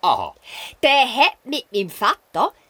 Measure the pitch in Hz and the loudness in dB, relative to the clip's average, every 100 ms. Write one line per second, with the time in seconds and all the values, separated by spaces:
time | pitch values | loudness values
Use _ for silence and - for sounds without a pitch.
0 | 185 117 87 - - - - - 269 277 | 0 0 -2 -12 -20 -16 -16 0 2 4
1 | 247 226 330 - 247 285 - 202 185 - | 2 2 0 0 -8 -10 -6 -6 -6 -2
2 | 208 330 _ 160 359 - _ | -2 -2 _ -2 -2 -4 _